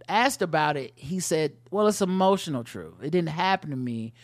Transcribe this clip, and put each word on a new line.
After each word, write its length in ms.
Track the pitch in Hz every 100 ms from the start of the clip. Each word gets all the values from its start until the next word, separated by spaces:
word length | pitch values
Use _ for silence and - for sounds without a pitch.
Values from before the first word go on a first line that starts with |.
| -
asked 340 | 202 262 -
about 360 | 180 156 151 143
it, 160 | 123 -
he 240 | 139 185
said, 340 | - 160 151 - -
"Well, 180 | 202 214
it's 140 | 208
emotional 600 | 185 185 190 190 170 131
truth. 320 | 113 98 80 87
It 80 | 143
didn't 200 | 180 165
happen 420 | 160 185 190 156
to 40 | 131
me, 380 | 123 113 113 -